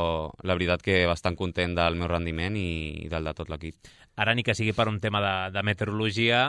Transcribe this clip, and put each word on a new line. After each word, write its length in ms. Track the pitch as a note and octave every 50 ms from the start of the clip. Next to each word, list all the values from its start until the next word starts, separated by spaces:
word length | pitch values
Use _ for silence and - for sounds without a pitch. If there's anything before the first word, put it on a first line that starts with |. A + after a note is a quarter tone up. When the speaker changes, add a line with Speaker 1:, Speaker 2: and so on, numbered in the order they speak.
| E2+ E2 E2 D#2+ D#2 D2+ - -
Speaker 1:
la 140 | - F#2 F#2 F2
veritat 240 | F2+ E2+ F2 E2
que 220 | - G2+ F#2+ F#2 F2
bastant 300 | F2 E2 - - F#2 F2 -
content 380 | F#2+ F2+ - F#2 F2+ F2 F2 F2
del 200 | E2+ E2+ E2+ E2+
meu 100 | F2 D#2+
rendiment 460 | E2+ E2+ E2+ E2+ D#2+ D#2+ F2 F#2+ G#2+ G#2
i, 460 | F#2 E2+ E2 D#2+ D#2+ D2 D2+ D#2 D#2
i 60 | D#2
del 160 | E2 D#2+ D#2 D#2+
de 60 | D#2
tot 160 | - D#2+ D2+
l'equip. 240 | D#2 D2 D#2+ D#2+ - _ - - - - - _ -
Speaker 2:
Ara, 160 | - G#2 A2 A#2 B2
ni 60 | A2+
que 80 | A#2 G#2
sigui 160 | - A2+ G#2+
per 140 | G#2 - A2+
un 140 | G#2+ G#2+ G2
tema 160 | A2 G#2+ G#2 G#2
de, 120 | G2+ G2 F#2+ F#2+ F#2 F#2+
de 120 | F#2+ G2 G2+
meteorologia, 800 | G#2 G2+ - G#2+ G#2 G#2 G#2+ A2 A2 F#2+ A2+ A#2 A#2 A#2+ B2 C3